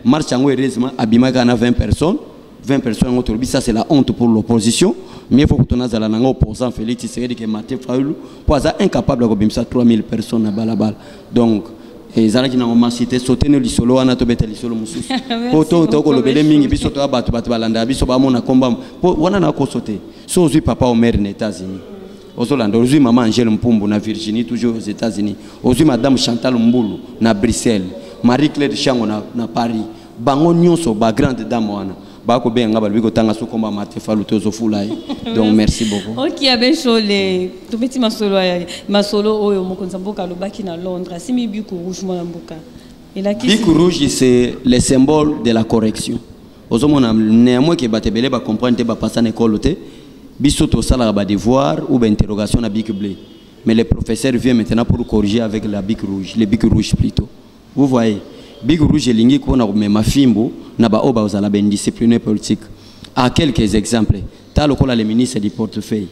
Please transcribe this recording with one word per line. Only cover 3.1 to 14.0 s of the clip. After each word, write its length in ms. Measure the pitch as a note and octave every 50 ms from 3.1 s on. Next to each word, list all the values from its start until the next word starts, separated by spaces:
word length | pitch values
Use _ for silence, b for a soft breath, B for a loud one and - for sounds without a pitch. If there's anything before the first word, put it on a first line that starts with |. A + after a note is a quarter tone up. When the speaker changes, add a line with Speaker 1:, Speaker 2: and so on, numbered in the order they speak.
| B2 B2
Speaker 1:
autre 160 | B2 - A2 A2 B2+
ça, 160 | A#2+ - C#3
c'est 140 | B2 - A2
la 120 | A2 - -
honte 220 | E3 C#3+ B2 -
pour 160 | A2+ - B2 A#2
l'opposition. 680 | A2+ A2 G#2 - A#2+ A#2 G#2 A#2 A2 - - F#3+ - - B B B B B B
Mais 140 | - B2 D3
il 40 | D3+
faut 80 | -
que 80 | C#3 C3+
ton 160 | - - B2
azala 260 | B2+ B2 A2 A2+ A2 A2
nanga 200 | G#2+ A2+ A#2+ C3
opposant 440 | B2+ B2+ - A2 G#2+ G#2+ B2 B2
Félix 300 | A2+ - A2 A2 B2 A#2+ -
Tshisekedi 320 | A2+ - - A#2+ B2+ B2
que 100 | A#2 A#2
Martin 320 | G#2+ G#2+ G#2+ G#2+ - C3 B2
Fayulu, 360 | - - B2 C3 C#3 C#3+ F3 - B B B B B
pour 140 | - D#3 C#3
ça, 160 | - - - -
incapable 580 | G#3+ F#3 - - - - C#3 B2 A#2+ A2+ A2 G2+
de 120 | G#2 G#2+
ça 140 | - - A#2
trois 180 | - - B2 B2
mille 180 | A#2 A#2 A2 G#2
personnes 420 | - - G#2+ G#2+ - - A#2 A2
à 60 | G#2+
balabala. 420 | G2 G#2 A2+ A2 A2+ G2 G#2 G#2+ G2+ - B B B B B B -
Donc, 300 | A2+ A#2 A#2 A2+ G2+ F#2 - - B B B B B - - -
et 120 | A#2 A2+ A2
zala 220 | G2+ B2+ B2+ B2+
qui 80 | B2 B2+
n'a 80 | B2
pas 260 | A#2 A#2 A#2 A#2+ A#2+
cité, 260 | A#2+ A#2+ B2 A#2+ B2+ B2+
sauter 300 | B2 B2+ C3 A#2+ - D3
ne 100 | C#3+ C#3+
lisolo, 400 | B2+ A2+ - - A#2 A#2+ B2+
ana 180 | C3